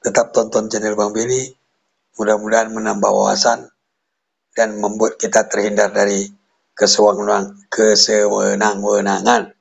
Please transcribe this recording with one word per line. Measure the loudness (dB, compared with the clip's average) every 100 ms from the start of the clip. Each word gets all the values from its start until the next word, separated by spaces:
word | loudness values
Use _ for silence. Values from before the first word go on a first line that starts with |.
Tetap | 0 0 0
tonton | 0 0 -2 -4
channel | -6 -4 -2
Bang | -2
Beni, | -2 -2 -4 -6 -14 _ _ _ _ _ -6
mudah-mudahan | 0 0 2 0 0
menambah | -4 -4 0 0
wawasan | 2 2 2 0 0 -6 _ _ _ _ _ _ _ _
dan | -4 -2 -2
membuat | -6 -2 -2 -2
kita | 0 0 0
terhindar | -2 -2 0 0
dari | 2 0 0 -4 -10 _ _ _ -2
kesewenang-, | 0 4 4 2 0 -2 -2 -12 _
kesewenang-wenangan. | 0 2 4 2 2 2 0 0 0 0 -2 -2 0 0 -2 2 0 -2 _